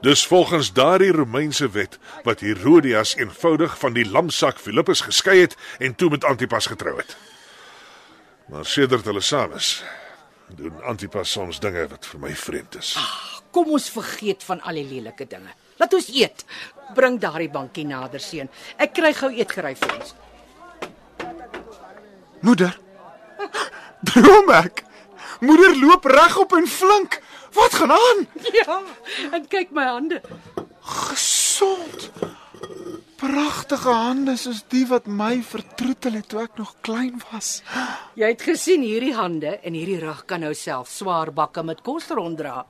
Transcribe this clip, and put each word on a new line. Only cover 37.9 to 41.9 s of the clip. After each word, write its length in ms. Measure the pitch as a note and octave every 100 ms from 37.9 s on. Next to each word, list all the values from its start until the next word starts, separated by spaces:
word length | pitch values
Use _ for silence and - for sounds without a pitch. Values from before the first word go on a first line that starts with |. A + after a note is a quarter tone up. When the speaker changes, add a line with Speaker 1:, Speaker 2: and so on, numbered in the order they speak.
| B3+ - -
Speaker 2:
Jy 140 | A3
het 120 | A#3 -
gesien 400 | D#4+ - F4+ B3
hierdie 280 | G#3+ C4
hande 440 | A#3 F#3 E3 D3 G3+
en 160 | F3 E3
hierdie 220 | E3+ F#3
rug 220 | D#3+ D3+ -
kan 120 | F3+
nou 120 | D#3 D3+
self 320 | - C#3 B2
swaar 440 | - G3 E3+ D#3+ C#3+
bakke 280 | D3+ -
met 200 | D#3+ D#3+
kos 240 | -